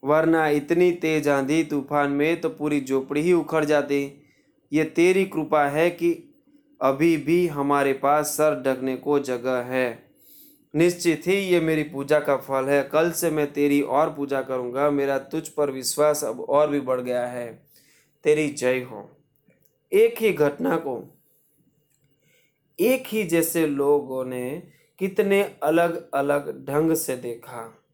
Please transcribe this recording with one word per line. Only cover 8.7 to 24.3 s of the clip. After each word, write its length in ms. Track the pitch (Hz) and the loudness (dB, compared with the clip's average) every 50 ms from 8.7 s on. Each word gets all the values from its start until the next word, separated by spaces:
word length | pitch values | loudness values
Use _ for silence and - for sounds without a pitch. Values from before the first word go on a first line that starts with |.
| 131 127 131 131 131 | -2 -2 -2 -4 -4
को 220 | 127 - 139 147 143 | -4 -2 0 0 0
जगह 380 | 135 127 127 120 117 127 127 | 0 -2 -6 -4 -2 -2 -2
है। 520 | 123 123 123 127 131 127 123 113 - _ _ _ _ _ _ _ - - - _ _ _ _ - | -2 -4 -4 -2 -2 -2 -2 -4 -8 _ _ _ _ _ _ _ -20 -20 -20 _ _ _ _ 0
निश्चित 460 | 151 165 175 175 175 - 170 160 151 - | 2 2 2 2 0 0 0 0 0 0
ही 60 | 175 190 | -2 0
ये 260 | 202 196 185 175 170 | 0 2 2 2 2
मेरी 240 | 160 160 156 156 147 | 2 2 0 0 -2
पूजा 360 | 147 - 139 139 139 151 151 | -4 -6 -10 -2 0 0 2
का 180 | 147 151 139 | 2 2 -2
फल 280 | 127 - - 135 135 131 | -2 -2 -4 -2 -2 0
है। 180 | 135 143 143 131 | 2 2 0 0
कल 280 | 135 - 151 165 175 | 0 0 2 2 2
से 180 | 160 - 175 165 | 0 0 -2 0
मैं 240 | 156 156 147 143 147 | 0 0 -2 -2 0
तेरी 280 | 143 147 143 143 143 | 0 2 2 2 2
और 320 | 143 - 123 139 156 160 156 | 0 2 2 0 0 0 -2
पूजा 280 | 147 143 135 139 135 | -6 -6 -4 -4 -4
करूँगा। 500 | 127 131 131 127 123 120 120 135 143 147 | -4 -4 -6 -6 -6 -6 -4 0 0 0
मेरा 260 | 147 143 139 139 139 | 2 0 0 0 -2
तुझ 300 | 135 135 - - 160 156 | -4 -4 -6 -8 -8 -8
पर 240 | - - - 147 143 | -8 -2 -2 -2 -2
विश्वास 520 | 131 135 127 - - - 147 151 147 147 147 | -2 -6 -6 -6 0 2 2 2 2 0 -2
अब 180 | 113 117 127 | -6 -6 -8
और 280 | - - 139 143 151 151 | -4 0 2 2 2 2
भी 100 | 143 143 | 0 -2
बढ़ 220 | 127 127 127 127 | -2 -2 -4 -4
गया 260 | 123 123 123 123 123 | -2 -4 -4 -4 -4
है 400 | 123 123 123 120 117 110 - _ _ _ _ _ _ _ _ _ _ _ _ _ | -4 -6 -8 -10 -10 -12 -18 _ _ _ _ _ _ _ _ _ _ _ _ _
तेरी 260 | 151 151 151 156 143 | 2 2 2 2 -2
जय 320 | 131 - 127 127 127 127 | -4 -2 0 0 0 0
हो।" 360 | 123 120 113 101 104 - _ _ _ _ _ _ _ _ _ _ _ _ _ _ _ _ - | -4 -8 -14 -16 -18 -20 _ _ _ _ _ _ _ _ _ _ _ _ _ _ _ _ 4
एक 220 | 202 226 233 233 - | 4 4 4 2 0
ही 140 | 220 214 175 | 0 0 2
घटना 440 | 147 151 143 - - 247 269 165 | 2 2 0 0 0 -2 0 0
को 400 | - - 139 127 110 - - _ _ _ _ _ _ _ _ _ _ _ _ _ _ _ _ _ _ _ _ _ _ _ _ _ _ _ _ _ _ _ _ _ - | 0 -2 -4 -8 -8 -10 -16 _ _ _ _ _ _ _ _ _ _ _ _ _ _ _ _ _ _ _ _ _ _ _ _ _ _ _ _ _ _ _ _ _ -2
एक 240 | 185 240 262 254 254 | 2 2 2 0 -2
ही 160 | - 214 220 208 | -4 -4 -4 -2
जैसे 440 | 165 170 165 160 165 - 170 160 | 0 0 0 0 0 0 0 0
लोगों 580 | 151 143 139 143 143 147 147 127 127 131 131 131 | 0 0 0 2 2 2 2 2 -2 -6 -6 -6
ने 380 | 127 | -6